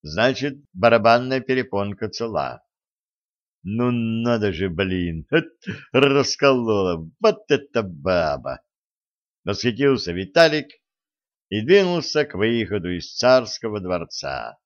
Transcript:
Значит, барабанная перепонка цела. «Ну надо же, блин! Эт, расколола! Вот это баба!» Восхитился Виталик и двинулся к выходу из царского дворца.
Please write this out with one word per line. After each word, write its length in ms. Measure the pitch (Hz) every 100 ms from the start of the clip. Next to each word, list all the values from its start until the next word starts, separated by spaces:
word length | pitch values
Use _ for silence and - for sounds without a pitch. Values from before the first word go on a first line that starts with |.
Значит, 640 | 76 80 120 131 139 143 _
барабанная 680 | - 113 113 107 120 127 131
перепонка 680 | - 131 123 98 101 98 110
цела. 540 | - 117 95 65 62 _ _ _ _ _ _ _ _ _ _
«Ну 280 | 87 107 123
надо 640 | 120 113 113 117 117 104
же, 160 | 80 95
блин! 560 | 80 98 92 87 82 76
Эт, 220 | 160 165 _ - - -
расколола! 1160 | 127 139 139 135 - 143 131 113 104 92 85 80 _
Вот 300 | 220 214 -
это 320 | - 208 120
баба!» 800 | 98 80 76 90 80 71 64 65 _ _ _ _ _ _ _ _ -
Восхитился 640 | 101 123 110 143 127 -
Виталик 560 | 85 95 165 165 151 - - _ _ _ _ _ _ _
и 100 | 101
двинулся 640 | 113 196 185 175 - 151
к 100 | 147
выходу 560 | 90 110 117 101 101 87
из 240 | 87 -
царского 640 | - 123 131 113 - 117 104
дворца. 800 | 92 90 82 - 71 65 57 58